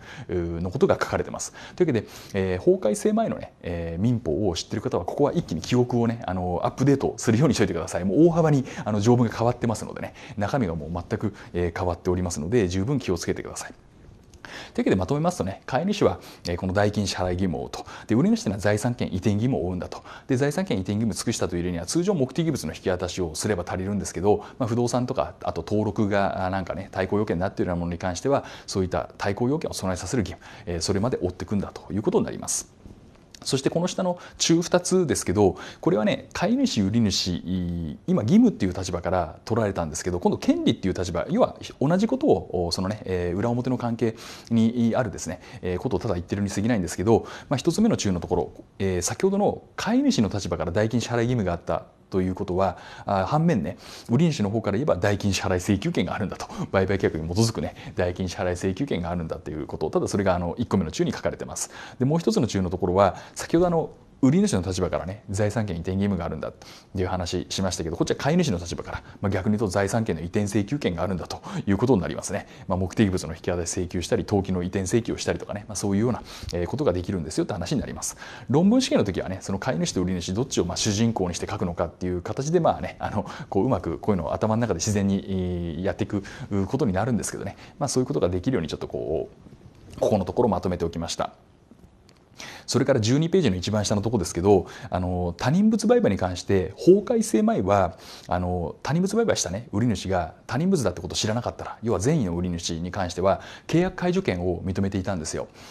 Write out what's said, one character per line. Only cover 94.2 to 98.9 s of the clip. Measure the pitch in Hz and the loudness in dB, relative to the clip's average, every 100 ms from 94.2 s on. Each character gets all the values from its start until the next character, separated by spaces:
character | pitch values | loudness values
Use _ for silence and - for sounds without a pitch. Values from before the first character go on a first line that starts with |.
す | 80 | -2
け | - | 2
ど、 | 95 98 - - - | 6 6 6 -10 -6
あ | 90 | -2
の、 | 90 90 87 87 | -2 -2 -2 -2
他 | 123 | 0
人 | 175 214 | 4 4
物 | 220 214 | 4 4
売 | 247 | 4
買 | 151 | 4
に | 113 | 2
関 | 90 90 | 0 -2
し | |
て、 | - 98 87 - | 2 2 2 2
法 | - 196 | 8 8
改 | 202 233 | 8 0
正 | 214 220 | 2 2
前 | 214 202 | 4 2
は、 | 95 101 87 - - - - | 4 4 4 -2 -18 -14 -4
あ | 87 | -2
の、 | 90 90 82 - | 0 -2 -4 -6
他 | - | -2